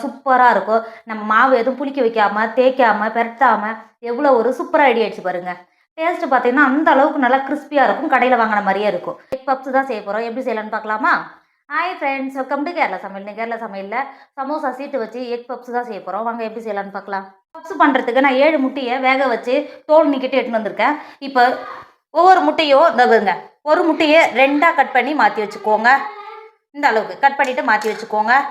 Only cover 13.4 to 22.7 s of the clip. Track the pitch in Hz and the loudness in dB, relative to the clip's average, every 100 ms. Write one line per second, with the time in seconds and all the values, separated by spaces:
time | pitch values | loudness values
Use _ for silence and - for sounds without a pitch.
13.4 | 233 226 226 196 196 220 214 - _ - | -8 -8 -10 -12 -8 -8 -8 -12 _ -12
14.4 | 269 302 277 254 285 269 220 247 247 240 | -8 -6 -6 -8 -8 -8 -8 -10 -10 -10
15.4 | 240 247 247 240 240 196 185 190 233 233 | -10 -14 -8 -6 -6 -10 -8 -6 -6 -6
16.4 | 220 226 220 202 196 196 202 196 190 _ | -8 -10 -8 -8 -8 -10 -8 -10 -10 _
17.4 | _ - - 339 294 262 240 247 277 262 | _ -18 -6 2 2 2 0 2 2 4
18.4 | 302 311 262 277 240 269 262 262 269 233 | 2 2 -2 -4 -4 -2 0 2 0 -2
19.4 | 240 277 294 - - 311 294 262 254 254 | -2 -2 -4 -8 2 4 4 0 -2 -2
20.4 | 226 226 202 190 240 294 - - 277 262 | -2 -4 -4 -2 -2 -2 -8 -16 -4 2
21.4 | 247 - - - - _ _ 302 359 359 | 2 2 -8 -16 -20 _ _ 4 6 6
22.4 | 294 302 302 | 4 2 4